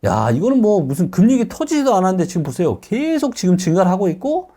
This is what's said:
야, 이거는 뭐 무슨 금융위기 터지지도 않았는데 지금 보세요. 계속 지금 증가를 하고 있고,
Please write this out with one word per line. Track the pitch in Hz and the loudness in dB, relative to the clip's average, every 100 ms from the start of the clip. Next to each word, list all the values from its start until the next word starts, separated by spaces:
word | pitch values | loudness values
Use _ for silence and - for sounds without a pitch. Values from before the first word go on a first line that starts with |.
| 101 | -2
야, | 107 113 | 0 0
이거는 | 123 233 269 | 0 0 2
뭐 | 208 202 | 2 2
무슨 | 135 143 180 | 0 -2 -2
금융위기 | - 220 262 226 | 2 4 4 -2
터지지도 | - 320 302 269 196 | -6 -2 0 2 2
않았는데 | 185 185 180 | 2 0 -2
지금 | 175 | -4
보세요. | 143 127 160 95 | -4 -2 -2 -2
계속 | - 226 320 311 277 - | -4 -4 -2 -2 -2 -2
지금 | 185 180 | 0 0
증가를 | 175 175 185 | 2 2 2
하고 | 185 190 | 0 -2
있고, | - 269 339 359 | -4 -4 -4 -6